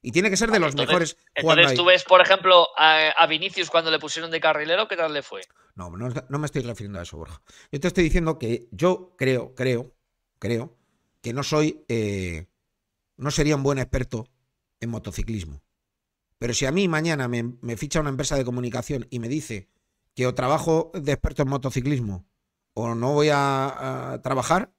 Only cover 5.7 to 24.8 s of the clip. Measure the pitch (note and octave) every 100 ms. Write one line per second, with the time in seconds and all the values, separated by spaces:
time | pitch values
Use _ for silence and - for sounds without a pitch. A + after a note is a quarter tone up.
5.7 | - F2+ E2+ B2+ B2+ - C#3 D3+ D3+ A#2
6.7 | A2 G2+ G2 E2+ D#2 D#2+ E2 _ - -
7.7 | C#3+ F3 F3 E3 F3+ D#3+ D#3+ A2+ A#2 -
8.7 | F#2+ F3 F#3 F#3 _ C3 B2+ A#2 - C3
9.7 | A#2+ B2 _ _ _ _ _ G2 A#2 D3+
10.7 | _ _ _ _ _ A#2+ A#2+ C#3 D#3 D#3
11.7 | D#3 _ A#2 G#2 G2+ F#2 E2 F2 _ _
12.7 | _ _ _ _ _ C3+ D3 D3 D3 C#3
13.7 | C3+ B2 C3+ B2+ A2 A#2+ _ _ _ _
14.7 | _ A#2 A2+ G2 - - A2 D#2+ C#2+ _
15.7 | _ _ _ _ _ _ _ A#2+ A#2 C3+
16.7 | E3 G3 D#3 E3 D3+ B2+ A#2+ A#2 B2 A#2+
17.7 | A#2 D3 E3 D3 C3+ C3+ C#3 B2 B2 B2
18.7 | B2 - C#3 - B2 A#2 D3 G#2 G#2+ -
19.7 | _ _ _ _ - B2+ B2 C3 D3+ D#3+
20.7 | D#3+ D#3+ F#3+ D3 C#3 - C#3+ C#3 C#3 C3
21.7 | C3 B2+ C#3+ A2+ F#2 - _ _ _ _
22.7 | - A#2 A2+ B2 D3 D3+ C#3+ C#3 C3+ C3+
23.7 | C3 C3 C3 B2+ B2+ B2+ C3+ B2 F3 A#3
24.7 | _